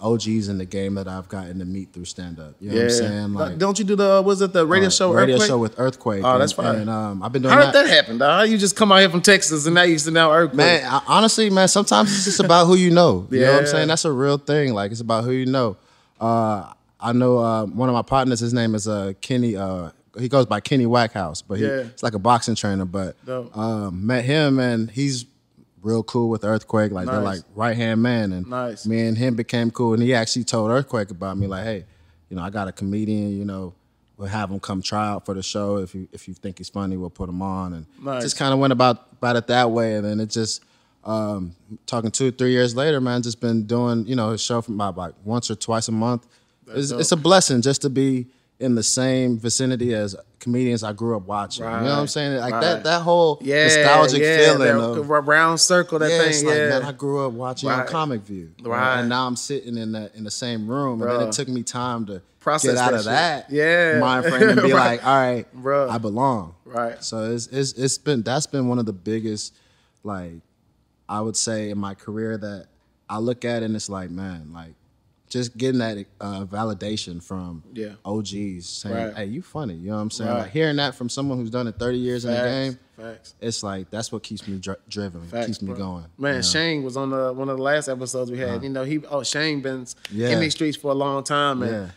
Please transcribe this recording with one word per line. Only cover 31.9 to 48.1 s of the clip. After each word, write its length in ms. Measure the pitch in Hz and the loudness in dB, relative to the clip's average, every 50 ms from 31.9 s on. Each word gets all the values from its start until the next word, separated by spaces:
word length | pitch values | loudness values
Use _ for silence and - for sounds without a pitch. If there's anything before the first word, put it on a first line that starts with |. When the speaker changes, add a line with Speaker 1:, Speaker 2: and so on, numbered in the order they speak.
| _ _ _ _ _ _ _ _ | _ _ _ _ _ _ _ _
Speaker 1:
you 60 | 104 | -10
know, 60 | 90 | -8
I 80 | 85 95 | -8 -6
got 160 | 98 107 98 | -6 -6 -6
a 60 | 95 | -6
comedian, 680 | - - 101 98 101 107 107 107 107 104 104 104 101 98 | -8 -6 -6 -4 -4 -2 -2 -2 -2 -2 -2 -4 -4 -6
you 60 | 101 | -6
know, 300 | 101 98 95 95 87 - _ _ _ _ _ _ _ _ | -8 -8 -10 -10 -12 -14 _ _ _ _ _ _ _ _
we'll 100 | - 101 | -12 -10
have 240 | 98 107 107 104 90 | -8 -6 -6 -6 -6
him 80 | 98 98 | -6 -8
come 240 | - - 101 95 | -8 -6 -6 -6
try 240 | 90 - 110 104 107 | -6 -4 -4 -4 -2
out 180 | 104 101 95 - | -4 -4 -6 -8
for 100 | - 98 | -8 -8
the 80 | 95 | -8
show. 340 | 95 - - 104 104 101 101 | -8 -6 -6 -4 -4 -2 -4
If 180 | 101 92 90 - | -4 -6 -8 -10
you, 140 | 95 92 - | -14 -14 -14
if 140 | - - - | -16 -18 -18
you 80 | - 90 | -18 -16
think 240 | - - 101 90 - | -14 -14 -14 -14 -14
he's 100 | 90 - | -16 -10
funny, 280 | - 101 98 95 95 | -8 -6 -6 -4 -6
we'll 140 | 92 90 87 | -6 -8 -10
put 180 | - - 95 90 | -10 -10 -10 -8
him 120 | 90 90 | -6 -6
on." 320 | 98 98 92 95 92 90 85 | -6 -4 -4 -6 -6 -8 -10
And 120 | 82 80 - _ - | -12 -14 -18 _ -14
Speaker 2:
Nice. 220 | - 139 135 123 120 | -10 -8 -6 -4 -4
Speaker 1:
just 120 | 113 - | -6 -4
kinda 200 | - 151 135 135 | -2 0 2 2
went 160 | 135 139 135 | 4 4 4
about, 340 | 131 120 127 127 117 - _ _ | 4 4 4 4 2 0 _ _
about 240 | - _ - 120 120 | -10 _ -2 0 0
it 100 | 117 113 | 0 0
that 240 | - 120 123 123 117 | 2 4 4 4 4
way. 240 | 113 117 113 113 107 | 2 2 0 0 0
And 100 | 107 104 | -2 -2
then 140 | 104 104 107 | -2 -2 -2
it 120 | 110 107 | -4 -4
just, 320 | - 113 113 107 - - - _ _ _ _ _ _ _ - | -4 -4 -4 -4 -6 -10 -14 _ _ _ _ _ _ _ -8
um, 480 | 101 110 110 107 104 104 98 92 87 87 _ _ 101 110 - _ | -4 -4 -2 -2 -4 -4 -6 -8 -10 -12 _ _ -20 -20 -18 _
talking 240 | - 131 120 110 110 | -6 -4 -4 -2 -2
two, 220 | - - 135 127 | -2 0 0 -2
three 180 | 120 - 127 127 | 0 0 2 2
years 240 | 127 123 123 120 117 | 4 4 2 2 0
later, 260 | 123 139 160 151 135 | 0 0 2 2 0
man, 220 | 127 123 123 123 | 0 0 0 -2
just 180 | 117 120 110 - | -2 -4 -6 -4
been 220 | - 117 113 113 | -2 0 0 0
doing, 420 | 107 104 120 120 123 120 117 117 107 | 0 0 0 0 0 0 0 -2 -2
you 100 | 107 131 | -2 -2
know, 140 | 123 110 107 | -2 -2 -2
his 100 | 113 104 | -2 -4
show 200 | - - 120 120 | -4 -2 -2 -4
from 140 | 113 - 107 | -4 -4 -4
about, 220 | 104 101 98 87 | -4 -4 -4 -4
like, 180 | 90 87 82 - _ 95 | -6 -10 -10 -12 _ -8
once 240 | 104 117 120 - - | -4 -4 -4 -4 -4
or 60 | 110 | -6
twice 320 | - - - 113 113 113 | -6 -4 -2 -2 -2 -2
a 60 | - | -2
month. 340 | 113 110 113 120 123 117 - _ _ _ _ _ _ _ _ | -2 0 0 0 -2 -4 -6 _ _ _ _ _ _ _ _
Speaker 2:
That's 120 | - 110 135 | -10 -6 -6
Speaker 1:
It's, 100 | 143 139 | -6 -4
it's 200 | 120 123 160 143 | -2 -2 0 0
a 40 | 180 | 0
Speaker 2:
dope. 60 | 156 | 2
Speaker 1:
blessing 400 | 143 165 190 190 175 - 135 120 | 4 6 6 6 6 4 2 2
just 200 | 113 139 135 - | 2 2 0 0
to 60 | - 143 | -2 -2
be 380 | 127 131 135 135 | 0 0 0 0